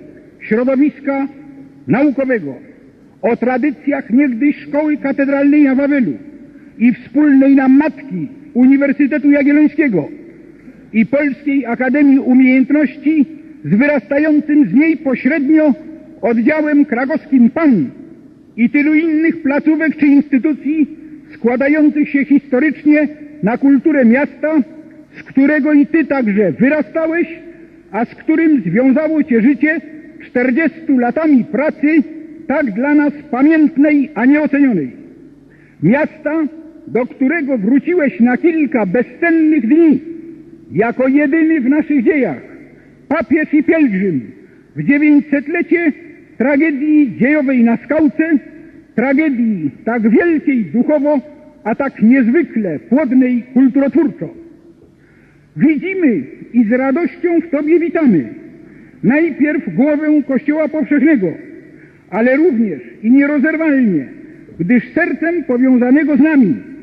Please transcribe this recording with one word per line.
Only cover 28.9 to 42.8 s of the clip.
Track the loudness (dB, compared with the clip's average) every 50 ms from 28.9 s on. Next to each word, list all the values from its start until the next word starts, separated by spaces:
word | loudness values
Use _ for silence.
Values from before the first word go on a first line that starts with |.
| 2 2 0 -2 -2 -2
cię | -2 0 0 2
życie | 2 2 2 2 0 -2 -2 -4 -8 -12 -20 -20 -20 -20 -20 -20
czterdziestu | -20 -6 -4 -2 -2 0 0 0 0 -2 -4 -6 -4 -2 0 0
latami | 0 -2 -2 -2 0 2 2 2 2
pracy, | 0 -4 -4 -4 -4 -4 -2 -2 0 2 2 0 -2 -8 -18 -18 -18 -20 -18 -8
tak | -4 -4 -2 -2 -4
dla | -4 -4 -2 0 0
nas | 2 0 0 -4 -6 -12 -8
pamiętnej, | -4 0 2 2 4 4 2 2 2 2 2 2 2 2 0 -2 -4
a | -2 0
nieocenionej. | 2 2 2 0 0 0 2 2 2 2 -2 -4 -6 -10 -16 -20 -20 -20 -20 -20 -20 -20 -20 _ _ -20 _ _ _ _ -2
Miasta, | 0 2 2 2 0 -4 -6 -8 -8 -4 -4 -2 -4 -4 -8 -12 -20 -20 -20 -20 -18
do | -6 -4 -4 -4
którego | -4 -4 -4 -2 -2 -2 -2 -4 -4 -4 -2
wróciłeś | 0 0 0 0 0 0 -2 0 -2 -2 0 0
na | 0 0 0
kilka | 0 0 -2 0 0 -2 -2 -2 -4 -4
bezcennych | -2 -2 -2 -4 -4 -6 -4 -2 0 0 2 2 2 0 0 2
dni, | 2 2 4 4 4 2 0 -2 -10 -16 -16 -16 -20 -20 -20 -20 -20 -20 -20 -20 -8
jako | -4 -2 -2 -2 -2 -2 -2 0
jedyny | 2 2 0 2 0 0 0 0 0 0
w | 0 0
naszych | 0 0 0 0 -2 0 0
dziejach, | 0 0 0 -2 -2 -4 -8 -14 -20 -20 -20 -20 -20 -20 -20